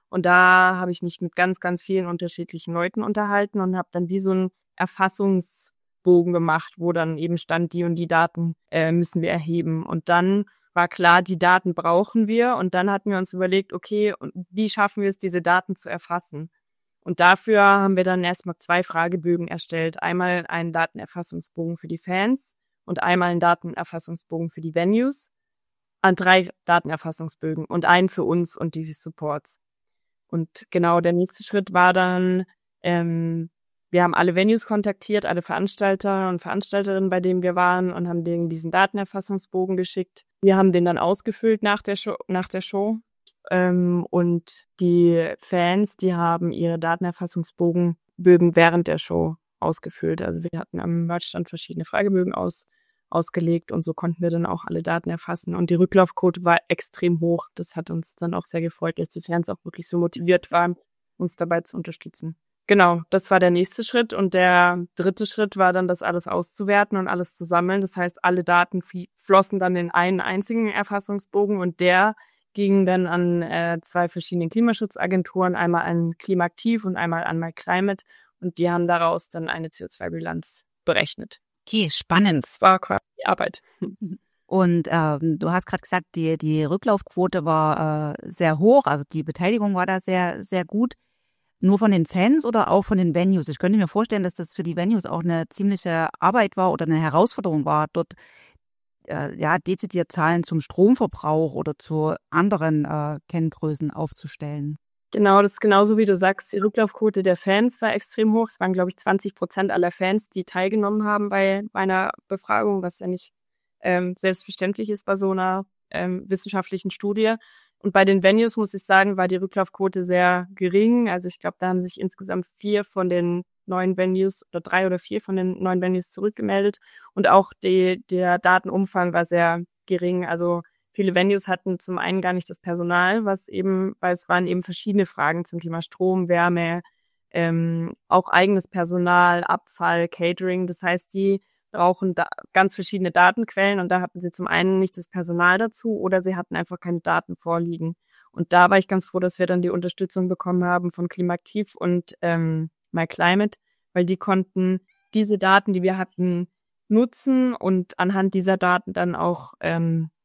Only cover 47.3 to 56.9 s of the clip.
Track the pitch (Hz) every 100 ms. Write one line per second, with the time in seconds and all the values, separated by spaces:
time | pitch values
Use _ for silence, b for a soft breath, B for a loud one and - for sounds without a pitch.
47.3 | 175 165 - 175 175 175 165 _ - 180
48.3 | 175 175 165 165 170 175 156 - 170 160
49.3 | 160 _ - - 160 160 - 165 165 -
50.3 | 170 170 165 - 175 170 170 170 175 -
51.3 | 175 170 165 - 170 160 - 202 190 180
52.3 | - 175 - - _ _ _ - 165 165
53.3 | - 165 170 - 165 165 - 170 170 175
54.3 | 170 170 165 - 170 170 170 170 165 -
55.3 | 175 - 175 170 175 185 190 180 - 185
56.3 | 175 175 170 - 170 208